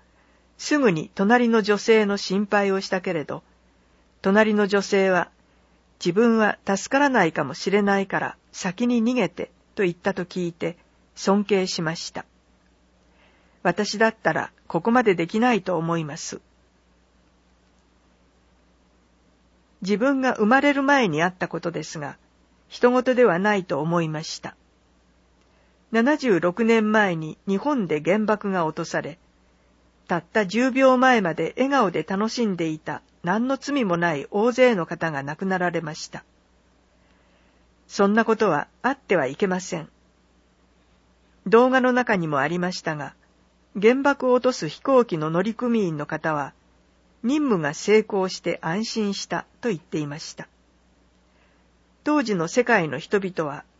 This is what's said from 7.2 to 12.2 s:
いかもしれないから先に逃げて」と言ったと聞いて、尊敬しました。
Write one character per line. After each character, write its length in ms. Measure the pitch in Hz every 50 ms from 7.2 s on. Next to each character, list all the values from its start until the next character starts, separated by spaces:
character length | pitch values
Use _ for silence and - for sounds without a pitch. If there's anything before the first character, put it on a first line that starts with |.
| 180
い 80 | 160 -
か 120 | 185 151
も 100 | 131 -
し 160 | - - 190
れ 120 | 180 208 202
な 160 | 202 196 196
い 60 | 196
か 140 | 196 - 156
ら 160 | 156 127 - _ _ _ -
先 340 | - - 190 175 - 240
に 160 | 240 247 240 220
逃 120 | 233 254
げ 140 | 247 185 165
て」 220 | - - - - _ _ _ _ -
と 100 | - 202
言 80 | 175 170
っ 20 |
た 180 | _ - 202 185
と 120 | 196 180
聞 240 | - - 185 175 170
い 40 | 165
て、 240 | - 175 165 170 _ _ _ _ _ _ _ _
尊 300 | - - 202 196 208 202
敬 220 | - 208 190 185
し 160 | 185 - - 165
ま 140 | 156 165
し 160 | - - - -
た。 120 | -